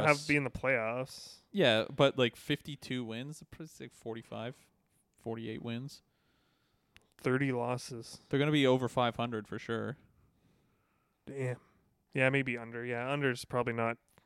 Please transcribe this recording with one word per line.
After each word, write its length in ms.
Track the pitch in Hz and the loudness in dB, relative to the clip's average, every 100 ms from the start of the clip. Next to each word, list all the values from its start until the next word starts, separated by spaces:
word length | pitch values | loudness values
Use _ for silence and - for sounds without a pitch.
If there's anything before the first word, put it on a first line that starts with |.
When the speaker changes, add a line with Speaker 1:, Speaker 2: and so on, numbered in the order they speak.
Speaker 1:
Russ. 60 | 147 | 6
Speaker 2:
have 140 | 143 | 4
to 80 | 147 | 2
be 80 | 147 | 2
in 80 | |
the 60 | 135 | 2
playoffs. 840 | - 127 127 110 123 131 - - - _ | -2 0 2 0 -2 -6 -10 -18 -20 _
Speaker 1:
Yeah, 340 | 202 143 110 - 139 | 2 6 6 2 4
but, 220 | 139 127 | 4 6
like, 180 | 120 - | 2 2
fifty-two 680 | - 147 - 139 - 127 113 | -4 -4 -4 -12 -6 -6 -6
wins, 360 | 113 139 151 160 - | -8 -8 -12 -16 -18
it's 220 | 156 - | -18 -16
like 140 | 131 | -16
forty-five, 600 | - 117 113 - 113 117 - _ _ _ _ _ _ | -12 -10 -10 -10 -8 -8 -12 _ _ _ _ _ _
forty-eight 400 | - 113 113 110 | -8 -6 -6 -6
wins. 400 | 120 117 139 - _ _ _ _ _ _ _ _ _ _ _ _ | -6 -6 -8 -14 _ _ _ _ _ _ _ _ _ _ _ _
Speaker 2:
Thirty 280 | 127 131 139 | 0 2 0
losses. 680 | 123 120 127 - 120 113 - _ | 0 -2 -4 -6 -12 -14 -18 _
Speaker 1:
They're 100 | 139 | 0
gonna 140 | 147 | 4
be 140 | 151 131 | 6 6
over 200 | 127 123 | 6 2
five 300 | - 120 113 | 0 0 0
hundred 320 | 120 113 104 | -4 -4 -6
for 100 | 107 | -8
sure. 380 | - 117 107 - _ _ _ _ _ _ _ _ _ _ _ _ - | -4 -4 -4 -8 _ _ _ _ _ _ _ _ _ _ _ _ -12
Speaker 2:
Damn. 300 | 139 127 120 _ _ _ _ _ | -6 -4 -6 _ _ _ _ _
Yeah, 160 | 139 131 | 0 2
maybe 300 | 139 131 120 | 2 0 -4
under. 260 | 117 117 | -8 -8
Yeah, 260 | 120 120 123 | -4 -4 -2
under's 360 | 143 139 123 - | 0 2 0 -2
probably 260 | 127 120 | 0 0
not 240 | 117 113 117 _ _ | 0 0 -2 _ _